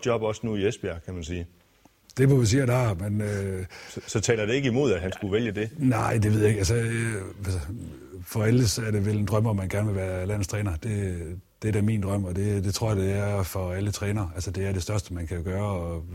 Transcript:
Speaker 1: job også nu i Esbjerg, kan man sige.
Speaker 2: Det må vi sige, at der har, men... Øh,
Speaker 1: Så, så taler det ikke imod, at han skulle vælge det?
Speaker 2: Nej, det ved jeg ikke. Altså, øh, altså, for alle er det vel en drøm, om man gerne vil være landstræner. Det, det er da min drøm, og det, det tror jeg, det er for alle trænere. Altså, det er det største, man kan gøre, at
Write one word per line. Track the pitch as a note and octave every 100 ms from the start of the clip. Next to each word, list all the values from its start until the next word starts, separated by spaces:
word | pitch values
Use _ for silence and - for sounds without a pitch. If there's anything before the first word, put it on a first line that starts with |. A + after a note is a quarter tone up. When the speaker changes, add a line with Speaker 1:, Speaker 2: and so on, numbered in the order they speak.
| B2
Speaker 1:
job | A#2
også | A2 G#2+
nu | A#2 G#2
i | G2
Esbjerg, | - G2 E2
kan | -
man | F2+
sige. | D#2+ F2 E2+ _ _ _ _ _ - -
Speaker 2:
Det | C3+
må | C#3
vi | A2+
sige, | C3
at | B2+
der | B2
har, | A#2+
men... | F2 G#2 G#2
Øh, | G#2 G2+ G2 F#2+ F#2 - -
Speaker 1:
Så, | - -
så | A2+
taler | G2 A2+ G#2
det |
ikke | C3 C#3
imod, | A#2 C#3+
at | F#2
han | F#2
skulle | - G2+
vælge | G#2 A#2+
det? | G2+ A2 D#3+
Speaker 2:
Nej, | C3 A2+ A#2 A#2+
det | G#2
ved | G#2+
jeg | G#2
ikke. | G#2+
Altså, | F#2+
øh, | A#2 A2+ A2+ A2+ G#2 F#2+ F#2+
altså, | F#2+ F#2 D2 A2+ E2 - - F#2+ F2+
for | A#2
alle | G#2+ B2 A#2+ - A2
er |
det | G#2+ G2+
vel | G#2+
en | G2+
drøm, | A2 A2+
om | G2
man | F#2
gerne | G2+ G#2+
vil | G2
være | F#2+ F#2 F#2
landstræner. | G#2 G2 G#2+ G2+ E2
Det, | A2+ G#2 G2 F2 D#2+ F2+ - -
det | G#2+
er |
da | G#2+
min | G#2 A2
drøm, | G2 G2+
og | F#2 F2+
det, | G#2 G2+
det | F#2+
tror | F#2+ A2+
jeg, | G2+
det | F#2+
er | G2+ G#2 G2+
for | F#2 F#2+ F2+
alle | F#2 G2+
trænere. | F#2+ G2+ G#2+ F#2
Altså, | - F2+
det | F#2 G2
er |
det | F#2+
største, | F2 G#2 -
man | F2 E2
kan | F2+
gøre, | E2+ F#2 G#2 F#2+ E2+ E2
at | E2